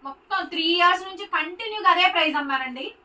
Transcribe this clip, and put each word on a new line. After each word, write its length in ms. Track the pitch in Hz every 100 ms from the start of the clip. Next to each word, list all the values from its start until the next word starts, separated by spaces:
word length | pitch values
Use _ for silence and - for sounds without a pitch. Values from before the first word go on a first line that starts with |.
| 269
మొత్తం 320 | 269 _ 392 320
త్రీ 120 | 330 320 349
ఇయర్స్ 260 | 349 370 381
నుంచి 180 | 370 403
కంటిన్యూగా 560 | 339 311 359 453 427 381
అదే 120 | 349 370
ప్రైస్ 240 | 359 311 302
అమ్మానండి. 460 | 277 269 262 247 269 -